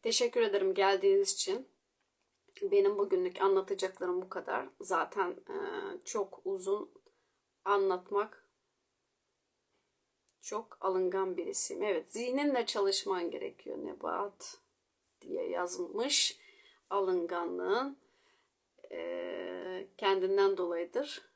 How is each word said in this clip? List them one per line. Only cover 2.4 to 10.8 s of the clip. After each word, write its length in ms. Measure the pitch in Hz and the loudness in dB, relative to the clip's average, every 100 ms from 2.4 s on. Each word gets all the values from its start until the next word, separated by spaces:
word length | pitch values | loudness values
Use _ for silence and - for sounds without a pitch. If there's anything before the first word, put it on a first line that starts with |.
| _ - | _ -8
Benim 360 | 202 202 196 202 | 2 4 4 4
bugünlük 420 | 196 185 180 180 | 2 2 0 6
anlatacaklarım 840 | 190 190 190 190 185 185 180 180 | 6 6 4 -2 -2 -2 -2 -2
bu 60 | 185 | -2
kadar. 400 | 190 170 185 269 _ | -8 -2 -4 -4 _
Zaten, 500 | - 175 156 214 175 | -2 0 0 0 -2
e, 260 | - - 156 156 175 196 196 | -2 -8 -6 -6 -6 -8 -10
çok 360 | - 220 196 - | -6 -4 -4 -6
uzun 460 | 190 190 190 208 - - _ _ _ _ _ _ | -6 -4 -2 -2 -4 -16 _ _ _ _ _ _
anlatmak, 760 | 190 196 196 185 185 202 220 - _ _ _ _ _ _ _ _ _ _ _ _ _ _ _ _ _ _ _ _ | 0 2 4 0 0 -2 -2 -6 _ _ _ _ _ _ _ _ _ _ _ _ _ _ _ _ _ _ _ _
çok 360 | - 208 226 - | -8 -8 -8 -6